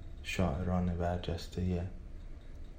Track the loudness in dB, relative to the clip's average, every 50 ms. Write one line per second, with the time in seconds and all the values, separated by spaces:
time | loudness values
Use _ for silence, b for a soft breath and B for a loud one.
0 | -10 -10 -10 -8 -6 -2 2 4 4 4 4 2 2 4 4 4 4 4 4 2
1 | 2 2 2 2 0 0 -2 -2 -4 -4 -2 0 2 2 2 2 0 -2 -4 -8
2 | -8 -10 -10 B B B B B B B B B -10 -10 -10